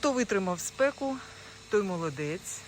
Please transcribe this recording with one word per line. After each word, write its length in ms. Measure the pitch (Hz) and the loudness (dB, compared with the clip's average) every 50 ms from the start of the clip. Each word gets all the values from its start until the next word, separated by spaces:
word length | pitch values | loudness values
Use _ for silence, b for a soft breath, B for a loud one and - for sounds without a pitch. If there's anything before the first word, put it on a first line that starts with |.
| - | 2
Хто 100 | 294 269 | 2 4
витримав 460 | 247 247 196 214 202 190 185 180 170 | 4 2 4 2 2 2 2 0 -2
спеку, 580 | - - - - 262 277 277 - 277 269 269 262 B B B B B B B B B - | -2 -8 0 4 4 4 4 2 -2 -2 -2 -2 B B B B B B B B B 2
той 120 | - 208 | 2 4
молодець. 760 | 208 190 185 170 165 160 147 135 151 147 156 185 - - - - - | 4 4 0 0 0 -2 -2 -2 -2 -2 -2 -4 -6 -8 -10 -10 -12